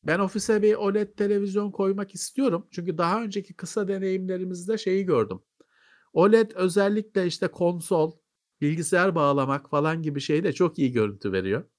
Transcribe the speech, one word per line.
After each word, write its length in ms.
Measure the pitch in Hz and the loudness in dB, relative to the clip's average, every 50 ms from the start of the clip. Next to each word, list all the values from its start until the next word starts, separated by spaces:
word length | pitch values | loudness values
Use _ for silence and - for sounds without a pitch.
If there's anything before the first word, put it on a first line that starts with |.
| - | 0
Ben 140 | - 160 185 | 0 0 2
ofise 440 | 202 190 - 214 - - 220 214 | 0 0 -2 -4 0 2 2 4
bir 120 | 202 214 214 | 4 4 2
oled 420 | - 208 196 196 214 208 202 _ | 4 0 0 0 0 -2 -4 _
televizyon 540 | - 208 202 208 202 202 202 190 208 208 208 | -2 0 0 2 0 0 0 -2 -2 -2 -4
koymak 440 | 185 - 196 190 196 196 202 196 - | -2 -2 0 0 0 -2 -4 -8 -8
istiyorum. 520 | 180 - - - - 269 269 170 170 - _ | -10 -10 -8 -4 0 0 2 0 0 -4 _
Çünkü 280 | - - 170 180 170 156 | -12 -8 -6 -6 -2 0
daha 240 | 175 165 185 226 | 0 0 0 0
önceki 320 | 233 214 190 202 196 - 180 | -2 -4 -6 -8 -10 -10 -14
kısa 340 | - - - - 220 208 190 | -14 -14 -6 -4 -4 -2 -2
deneyimlerimizde 920 | 202 196 190 190 185 190 190 185 185 185 185 185 180 175 175 185 220 214 | -2 -2 -2 -2 -2 -2 -4 -4 -4 -4 -4 -6 -8 -8 -4 -4 -4 -2
şeyi 260 | - 196 185 196 196 | 0 0 0 0 2
gördüm. 360 | 180 160 123 110 - 92 98 _ _ _ _ _ _ _ _ _ _ _ _ _ _ | 2 2 2 2 0 -4 -12 _ _ _ _ _ _ _ _ _ _ _ _ _ _
oled 380 | _ 160 175 208 214 226 226 214 - | _ 4 6 6 6 6 4 2 -2
özellikle 720 | - 185 185 170 208 196 196 208 214 208 214 _ 202 180 | -2 -2 0 2 2 2 2 0 -2 -4 -2 _ -2 -2
işte 220 | 175 165 - - 180 | -2 -2 -2 -6 -6
konsol, 640 | - - 180 175 180 175 160 - 196 165 156 160 160 _ _ _ _ _ _ _ _ _ | -2 0 0 0 0 -2 -4 0 2 2 2 0 -2 _ _ _ _ _ _ _ _ _
bilgisayar 540 | 147 147 160 165 165 - - 180 180 196 175 | -2 -2 -2 -2 -2 0 2 2 2 2 2
bağlamak 560 | 165 147 143 143 139 135 135 135 139 - - | 2 2 4 4 2 2 0 -2 -4 -4 -2
falan 320 | - 143 147 156 160 165 | -2 0 0 0 -2 -2
gibi 180 | 160 156 143 143 | -4 -4 -6 -6
şeyde 320 | 135 - 151 151 175 180 | -2 0 0 0 0 -2
çok 260 | 143 - 185 170 160 - | 0 2 0 0 2 0
iyi 140 | 143 127 | -2 0
görüntü 400 | 123 117 107 104 107 104 - 104 | 2 2 0 0 -2 -6 -6 -2
veriyor. 320 | 95 95 92 95 98 131 - _ _ | -2 -2 0 0 -2 -4 -4 _ _